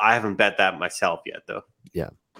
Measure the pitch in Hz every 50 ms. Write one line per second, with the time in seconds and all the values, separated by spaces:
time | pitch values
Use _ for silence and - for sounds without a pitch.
0 | 104 110 117 120 110 107 95 98 107 101 98 - 98 95 92 78 87 87 - -
1 | 101 90 85 - - - - - _ - - - - _ _ _ _ - - 87
2 | 76 - - _ _ _ _